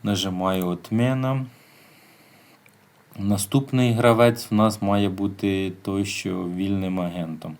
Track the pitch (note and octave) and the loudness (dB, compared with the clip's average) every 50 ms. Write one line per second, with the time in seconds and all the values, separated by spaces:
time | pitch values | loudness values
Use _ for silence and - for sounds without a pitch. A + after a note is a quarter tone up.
0 | - G2+ G#2 F#2 F#2+ F#2+ F#2 F2+ F#2 F#2 F#2+ F#2 F#2 F2+ F2+ F2 - - A2 A2+ | -2 -2 -2 -2 -2 -4 -4 -2 0 0 0 0 0 -2 -2 -6 -6 -2 0 0
1 | A#2+ B2+ C3 C3 C3 C3 C3 C3+ C3 A#2+ - - - - - - - - - - | 2 2 0 -2 -2 -2 -2 -2 -4 -6 -12 -20 -20 -20 -20 -20 -20 -20 -20 -20
2 | - - - _ - _ - - - _ - _ _ _ _ _ _ _ _ _ | -20 -20 -20 _ -20 _ -20 -20 -20 _ -20 _ _ _ _ _ _ _ _ _
3 | _ _ - - G2 G2+ G#2 G2 - - - C#3 C3+ - - B2+ B2+ A#2+ A#2 A2 | _ _ -10 -6 0 0 0 0 -2 0 0 0 0 2 0 2 4 4 2 4
4 | A#2 A#2+ A#2 A2+ A#2+ A#2+ A#2 - - - G#2 G#2+ A2 A2 G#2+ - G2 G2 G2+ G2+ | 4 4 6 8 6 4 4 2 -4 -2 2 4 4 4 2 0 0 2 2 2
5 | G2+ G2 F#2 F#2+ G2+ G2 G2 - - G2 F#2+ F#2+ F#2+ F#2 F#2 - - G2+ G2 G2 | 2 0 0 -2 -4 -4 -4 -2 -2 0 0 0 -2 -4 -6 -6 -6 -4 -2 -2
6 | G2+ - - - - G2 F#2 F#2 F#2 F2 F2+ F2+ F#2+ F#2+ G2+ G2 F#2+ F#2 F#2 F2+ | -2 -2 -4 -6 -6 -4 -4 -4 -4 -6 -4 -2 -2 0 0 -2 -2 -2 -2 -2
7 | F2 F2 E2+ F2+ E2+ E2 D#2+ D#2 - D#2+ D2+ | -2 -4 -4 -6 -6 -6 -8 -10 -10 -14 -14